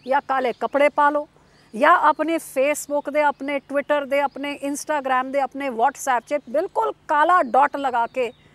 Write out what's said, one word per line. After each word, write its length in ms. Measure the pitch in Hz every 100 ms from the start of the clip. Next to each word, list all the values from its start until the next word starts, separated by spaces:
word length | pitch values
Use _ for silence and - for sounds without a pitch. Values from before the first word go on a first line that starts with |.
| 247
ਜਾਂ 160 | 277 -
ਕਾਲੇ 260 | 269 254
ਕੱਪੜੇ 360 | - 226 277 285
ਪਾ 200 | 294 285
ਲਓ 180 | 294 302 _ _ _ _
ਜਾਂ 220 | 220 294 349
ਆਪਣੇ 360 | 294 302 311 330
Facebook 760 | - 262 277 294 - 285 285
ਦੇ, 100 | 294
ਆਪਣੇ 380 | 294 - 277 285 -
Twitter 340 | 277 277 294 277
ਦੇ, 120 | 277
ਆਪਣੇ 380 | 277 262 285 285 277
Instagram 640 | 285 - 302 262 254 262
ਦੇ, 80 | 277
ਆਪਣੇ 300 | 262 269 277
WhatsApp 580 | 220 254 - 277 247 -
'ਚ 120 | 294 -
ਬਿਲਕੁਲ 440 | 269 381 - 440 - -
ਕਾਲਾ 340 | 302 320 359
ਡਾਟ 320 | 269 247 285 285
ਲਗਾ 280 | 269 240 226
ਕੇ 240 | 262 233 - _